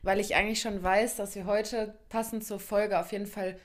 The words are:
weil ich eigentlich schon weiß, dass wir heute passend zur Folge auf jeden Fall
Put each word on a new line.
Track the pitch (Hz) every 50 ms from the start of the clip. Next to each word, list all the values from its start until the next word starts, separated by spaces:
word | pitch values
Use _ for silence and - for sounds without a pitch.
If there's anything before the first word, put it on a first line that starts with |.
weil | - 190 190 202
ich | 202 196 -
eigentlich | 185 196 214 220 214
schon | - 233 202 196
weiß, | 180 185 190 208 226 240 -
dass | - 202 202 -
wir | 202 180
heute | 196 208 214 220 214 247 226 214 214 214 - - -
passend | - 226 220 220 233 220 220
zur | - 208 196
Folge | - - 220 202 214 208 196 170
auf | 175 -
jeden | 220 196 202
Fall | 196 - 208 190 185 190 190